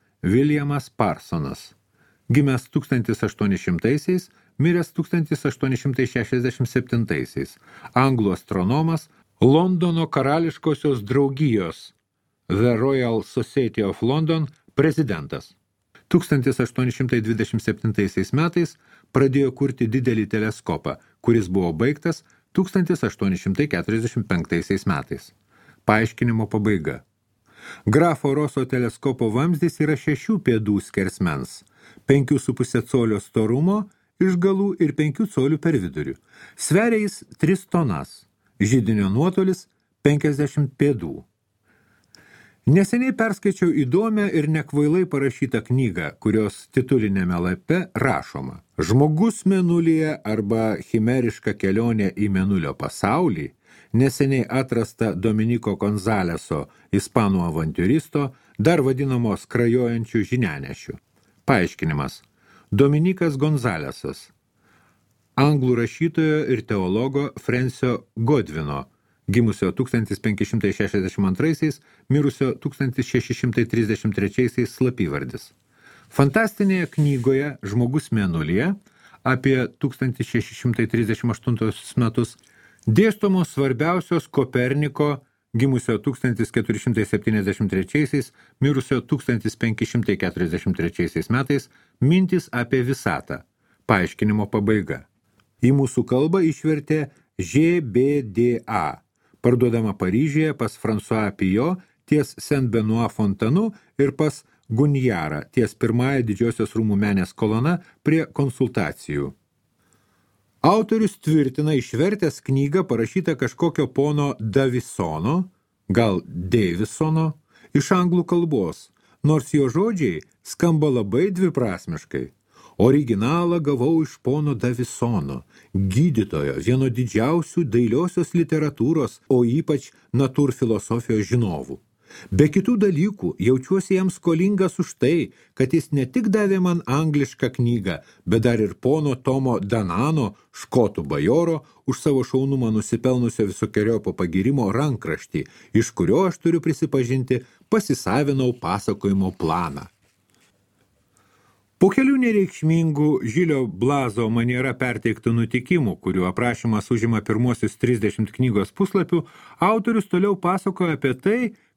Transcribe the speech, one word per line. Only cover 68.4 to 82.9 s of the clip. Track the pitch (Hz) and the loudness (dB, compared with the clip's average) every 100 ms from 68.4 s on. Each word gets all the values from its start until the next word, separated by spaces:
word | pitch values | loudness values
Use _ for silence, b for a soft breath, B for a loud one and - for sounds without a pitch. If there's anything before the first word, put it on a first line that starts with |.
| 92 78 73 71 67 _ _ _ - | 0 -6 -6 -8 -10 _ _ _ -2
gimusio | 104 113 98 95 | 2 2 0 -2
tūkstantis | - 127 117 104 101 | -2 -2 -2 -2 -4
penki | 113 98 107 | -4 -2 -2
šimtai | 113 98 | 0 -2
šešiasdešimt | 90 101 101 92 - 98 | -2 -2 -2 -2 0 0
antraisiais, | 92 151 156 156 - b b - | 0 0 0 -2 -4 b b 0
mirusio | 139 143 - 135 113 | 2 2 0 -2 -2
tūkstantis | 143 - 135 123 | -8 -4 -2 -2
šeši | 123 127 - | -2 -2 -2
šimtai | - 127 120 113 | -2 0 0 0
trisdešimt | 113 107 104 113 95 | 0 0 0 -2 -2
trečiaisiais | 98 - 123 - 113 | -2 0 -2 -2 -4
slapyvardis. | - 127 127 87 71 65 62 - _ b b b b b | -2 -2 0 -2 -4 -6 -12 -16 _ b b b b b
Fantastinėje | - 139 170 220 - 196 185 165 - | 0 2 2 0 0 0 2 0 0
knygoje | 147 135 117 135 143 131 | 2 2 2 0 -2 -8
Žmogus | 98 110 123 127 - 113 | -4 0 0 -2 -2 0
mėnulyje | 98 82 76 92 160 202 b b b b 127 | 0 0 0 0 0 -2 b b b b -2
apie | 131 135 131 123 - | 0 2 0 -2 -4
tūkstantis | 139 - 131 127 | -6 -4 -4 -4
šeši | 127 117 - - | -4 -2 -4 -4
šimtai | 127 117 110 | -2 0 0
trisdešimt | 120 107 113 120 107 | 0 0 -2 -4 -2
aštuntuosius | - 117 110 - - - | -4 -2 -2 -4 -6 -2
metus | 117 120 113 - b b b b | 0 0 -4 -6 b b b b
dėstomos | - | 2